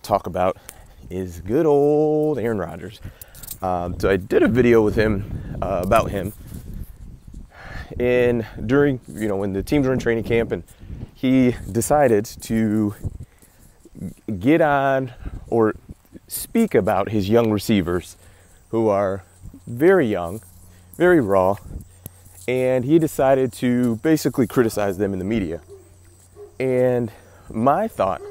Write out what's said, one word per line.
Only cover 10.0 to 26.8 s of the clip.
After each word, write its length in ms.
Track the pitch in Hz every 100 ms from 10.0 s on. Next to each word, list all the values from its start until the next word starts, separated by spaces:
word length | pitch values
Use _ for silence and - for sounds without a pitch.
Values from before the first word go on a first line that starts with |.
| 120 113
camp, 280 | 104 117 113
and 120 | 98 - - - - -
he 420 | - 131 131 123 - -
decided 540 | 110 - 147 135 104 110 -
to 540 | - 113 110 107 104 - - - - _ _ _ - _ - - 92 - - 95
get 220 | 120 160
on 520 | 156 139 135 135 127 - - - -
or 280 | 117 110 - - - _ - -
speak 480 | - - 226 226 117
about 340 | 98 95 98
his 200 | 107 95
young 220 | 117 113
receivers 680 | 104 - 104 82 90 - - - - _ _ _
who 180 | 113 110
are 360 | 98 98 95 - _ - - -
very 380 | 120 170 190 120
young, 360 | 92 85 110 - - - - - -
very 240 | 180 170
raw, 340 | 101 98 92 101 - - - - - - - - -
and 360 | 127 127 127
he 160 | 123 165
decided 540 | 156 - 135 135 131
to 420 | - 123 123 123 110
basically 500 | 156 156 143 139 113
criticize 500 | 135 113 104 101 90
them 160 | 98
in 60 | 95
the 60 | 92
media. 360 | 113 85 82 - - - - - _ _ - - -
And 520 | 131 127